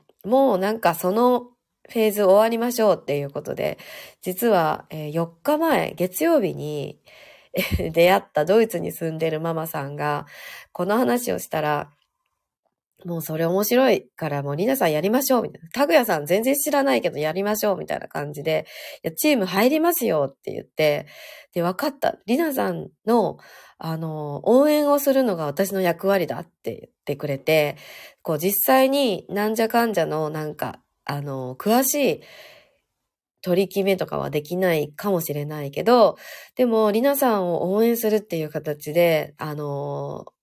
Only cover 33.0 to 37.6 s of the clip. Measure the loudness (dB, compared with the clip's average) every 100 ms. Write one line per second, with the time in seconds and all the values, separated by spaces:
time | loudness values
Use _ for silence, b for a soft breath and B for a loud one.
33 | _ _ _ _ -2 0 0 0 0 0
34 | -2 -6 -4 -4 -4 -2 0 0 -2 -6
35 | -2 -2 -2 -6 -6 -8 -8 -6 2 6
36 | 6 B B B B -2 0 2 2 2
37 | 2 2 2 2 0 -2